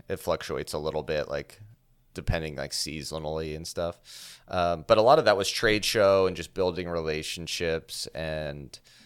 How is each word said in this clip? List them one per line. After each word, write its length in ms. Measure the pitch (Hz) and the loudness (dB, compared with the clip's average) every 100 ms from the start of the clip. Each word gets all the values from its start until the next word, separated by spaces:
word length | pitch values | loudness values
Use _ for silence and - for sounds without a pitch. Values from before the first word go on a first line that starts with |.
| - | -10
It 80 | 95 | -6
fluctuates 560 | - 80 - 71 78 | -2 -2 -2 -6 -6
a 60 | 78 | -6
little 240 | 76 73 | -4 -4
bit, 260 | 71 76 - | -2 -2 -2
like, 300 | 71 73 - - - _ _ _ - | -6 -8 -16 -20 -20 _ _ _ -8
depending, 400 | 78 85 78 69 | -2 -2 -2 -8
like, 160 | 69 | -8
seasonally 840 | - - 76 69 78 76 78 80 76 | -6 -6 -8 -8 -8 -6 -6 -6 -8
and 120 | 85 | -10
stuff. 720 | - 85 - - - - - - | -6 -6 -8 -16 -20 -20 -20 -6
Um, 360 | 92 87 85 76 | -2 0 0 4
but 100 | 110 | 6
a 40 | |
lot 160 | 110 156 | 8 6
of 60 | 110 | 6
that 120 | 101 | 4
was 100 | 98 | 2
trade 360 | - 113 107 - | 0 2 2 2
show 400 | 113 98 98 92 | 4 6 6 4
and 100 | 90 | 0
just 200 | 82 - | -6 -2
building 340 | 92 85 87 | 0 0 -4
relationships. 1160 | 85 80 78 78 - 82 - 85 80 - - - - | -2 -2 -2 -4 -8 -8 -4 -2 -2 -4 -10 -10 -8
And, 640 | 80 78 76 71 69 - _ _ | -6 -4 -6 -8 -14 -18 _ _